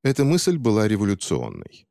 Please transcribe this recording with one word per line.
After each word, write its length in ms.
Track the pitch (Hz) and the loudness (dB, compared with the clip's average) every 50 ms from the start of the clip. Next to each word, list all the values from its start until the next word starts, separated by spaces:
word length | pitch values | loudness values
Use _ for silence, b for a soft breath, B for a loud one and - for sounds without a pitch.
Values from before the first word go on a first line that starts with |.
Эта 220 | - 135 131 - 139 | 0 0 2 2 2
мысль 320 | 139 165 180 - 190 175 156 | 2 2 2 2 0 0 2
была 280 | 123 117 104 110 107 | 2 2 2 2 2
революционной. 1000 | 104 107 98 104 101 101 92 - - 78 64 62 55 50 50 - - - - _ _ | 2 0 0 0 -2 -2 -4 -4 -4 -4 -4 -4 -8 -10 -14 -16 -18 -20 -20 _ _